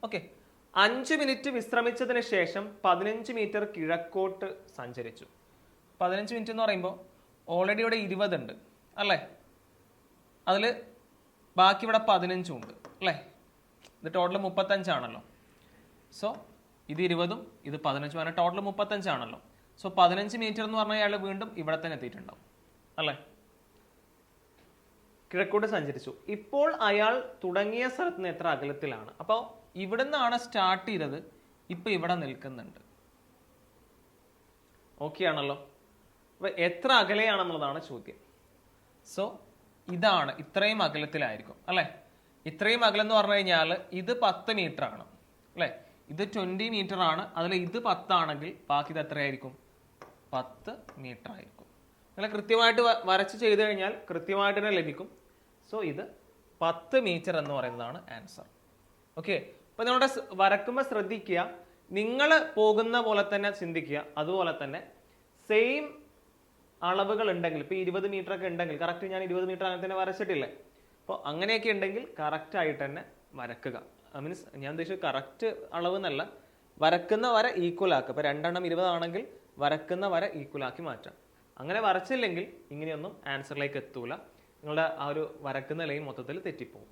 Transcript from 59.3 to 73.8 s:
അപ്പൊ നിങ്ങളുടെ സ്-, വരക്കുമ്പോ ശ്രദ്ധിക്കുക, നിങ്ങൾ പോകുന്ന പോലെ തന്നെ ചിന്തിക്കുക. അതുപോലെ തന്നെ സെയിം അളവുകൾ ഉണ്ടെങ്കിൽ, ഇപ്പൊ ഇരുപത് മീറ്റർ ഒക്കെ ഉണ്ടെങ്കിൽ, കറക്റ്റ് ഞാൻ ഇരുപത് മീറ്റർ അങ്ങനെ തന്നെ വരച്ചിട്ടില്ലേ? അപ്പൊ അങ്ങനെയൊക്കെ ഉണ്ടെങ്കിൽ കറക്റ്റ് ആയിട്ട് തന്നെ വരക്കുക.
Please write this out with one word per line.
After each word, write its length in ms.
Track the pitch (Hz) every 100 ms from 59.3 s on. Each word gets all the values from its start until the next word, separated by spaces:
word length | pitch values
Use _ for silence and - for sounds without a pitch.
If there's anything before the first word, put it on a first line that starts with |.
| 175 - - -
അപ്പൊ 140 | -
നിങ്ങളുടെ 220 | 226 254 269
സ്-, 160 | 262 -
വരക്കുമ്പോ 500 | 190 190 202 202 247
ശ്രദ്ധിക്കുക, 680 | 269 220 196 220 190 175 202 - - _ _
നിങ്ങൾ 600 | 185 214 254 294 320 311 -
പോകുന്ന 440 | 214 214 226 240
പോലെ 240 | 226 208 202
തന്നെ 160 | 202 202
ചിന്തിക്കുക. 540 | 202 170 165 143 143 - -
അതുപോലെ 480 | 151 190 170 156
തന്നെ 260 | 139 151 - - _ _ _ _ -
സെയിം 520 | 214 233 277 294 - - _ _ _ _ _ _ _
അളവുകൾ 480 | 175 190 196 214 220
ഉണ്ടെങ്കിൽ, 300 | 175 170 156
ഇപ്പൊ 140 | 143
ഇരുപത് 340 | 190 180 180 196
മീറ്റർ 260 | 196 180
ഒക്കെ 120 | 190 185
ഉണ്ടെങ്കിൽ, 320 | 170 170 147
കറക്റ്റ് 280 | 165 170 196
ഞാൻ 160 | 190
ഇരുപത് 220 | 190 180
മീറ്റർ 200 | 185 185
അങ്ങനെ 180 | 190 180
തന്നെ 140 | 190 190
വരച്ചിട്ടില്ലേ? 520 | 190 185 196 170 127
അപ്പൊ 720 | - - _ _ _ _ 190 139
അങ്ങനെയൊക്കെ 440 | 156 196 220 220
ഉണ്ടെങ്കിൽ 380 | 202 190 202 262 -
കറക്റ്റ് 400 | 151 156 156 202
ആയിട്ട് 260 | 160 143
തന്നെ 200 | 139 151 - - _
വരക്കുക. 480 | 131 120 117 139 113